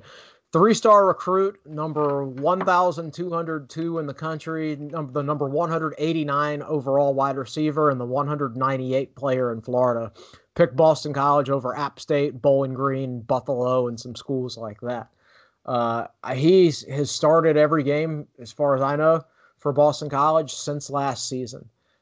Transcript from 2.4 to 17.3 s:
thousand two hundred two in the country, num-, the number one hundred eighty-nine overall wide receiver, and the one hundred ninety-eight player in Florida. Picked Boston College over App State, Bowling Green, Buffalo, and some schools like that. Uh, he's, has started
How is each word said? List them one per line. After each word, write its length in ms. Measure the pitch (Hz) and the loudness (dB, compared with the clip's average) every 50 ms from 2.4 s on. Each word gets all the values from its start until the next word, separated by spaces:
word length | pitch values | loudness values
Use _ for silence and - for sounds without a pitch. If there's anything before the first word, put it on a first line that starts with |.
| 143 165 180 190 185 | 0 0 0 0 0
thousand 480 | 190 180 180 180 180 156 160 165 156 | 0 2 2 2 2 0 -4 -8 -10
two 200 | - - 175 180 | -10 -8 -8 -6
hundred 400 | 170 170 170 160 160 156 139 120 | -6 -6 -4 -4 -6 -8 -8 -10
two 260 | - 160 165 170 165 165 | -10 -8 -6 -6 -4 -6
in 80 | 151 | -6
the 80 | 143 135 | -8 -8
country, 640 | - 156 160 160 151 - 165 160 160 156 156 151 | -8 -8 -8 -8 -8 -8 -8 -6 -6 -4 -6 -6
num-, 380 | 139 147 147 160 165 151 131 127 | -8 -10 -10 -10 -8 -8 -6 -4
the 100 | 147 139 | -4 -2
number 260 | 143 151 147 147 135 | -2 -2 -2 -2 -2
one 220 | 139 156 170 160 | 0 0 0 0
hundred 240 | 165 160 160 151 - - | -2 -2 -2 -4 -4 -2
eighty-nine 640 | 151 160 165 160 151 143 143 143 147 147 147 143 | -2 -2 0 -2 -2 -2 0 0 0 -2 -2 -4
overall 540 | 139 - 156 147 123 135 135 143 143 139 139 | -4 -4 -4 -2 0 2 2 2 2 2 2
wide 220 | 135 135 139 135 135 | 2 0 0 0 -4
receiver, 520 | 127 - - 156 156 156 139 156 151 147 | -6 -8 -4 -2 -2 -2 0 2 2 2
and 100 | 135 123 | 2 0
the 60 | 123 | -2
one 220 | 123 127 143 143 143 | -4 -2 -2 -2 -2
hundred 280 | 151 147 143 127 113 | -2 -4 -4 -4 -4
ninety-eight 600 | 131 135 135 135 131 127 127 127 135 135 - _ | -2 -2 -2 -2 -2 -2 -2 -2 -2 -2 -4 _
player 360 | - 131 139 131 127 127 120 | -6 -4 -2 0 0 0 -2
in 100 | 117 113 | -4 -6
Florida. 500 | 110 - 123 123 127 123 120 117 113 110 - - - - - - _ _ - | -6 -2 0 2 2 2 2 0 -4 -8 -12 -16 -20 -20 -20 -20 _ _ 0
Picked 220 | - 170 139 120 | 2 2 2 4
Boston 380 | 131 160 160 151 - - 151 139 | 4 4 4 4 2 0 -6 -4
College 360 | 139 139 143 143 147 139 131 | 0 2 2 4 4 2 2
over 260 | 139 139 120 123 117 | 0 -2 -2 -4 -4
App 240 | 135 147 135 - - | -4 -6 -6 -8 -8
State, 400 | - - 151 143 143 147 123 120 | -4 -2 0 0 0 0 -2 0
Bowling 360 | 127 143 135 135 139 131 131 | 2 4 4 4 2 0 -2
Green, 460 | 123 135 139 135 135 135 127 123 120 | -2 -2 -2 -2 -2 -4 -6 -8 -6
Buffalo, 640 | 113 - 131 123 120 - 135 123 123 127 127 127 123 120 | -2 -2 -2 -2 0 -2 -2 -2 0 2 2 2 0 0
and 120 | 117 117 | -4 -8
some 160 | - 123 113 | -12 -12 -14
schools 420 | - - - 139 131 127 123 - 113 | -12 -8 -6 -4 -4 -4 -6 -10 -10
like 200 | 113 107 104 - | -12 -12 -12 -10
that. 260 | 120 120 123 117 - _ _ _ _ _ _ _ _ _ _ _ _ | -8 -8 -8 -8 -10 _ _ _ _ _ _ _ _ _ _ _ _
Uh, 420 | - 131 120 120 117 117 120 - - _ _ - - 131 | -4 -2 0 0 0 -2 -4 -6 -8 _ _ -8 -6 -2
he's, 500 | 127 143 165 185 190 180 165 143 - - - | 2 4 6 6 8 6 6 2 -2 -8 -8
has 240 | 131 147 143 - | -4 -4 -4 -4
started 440 | - - 165 151 | -2 0 2 4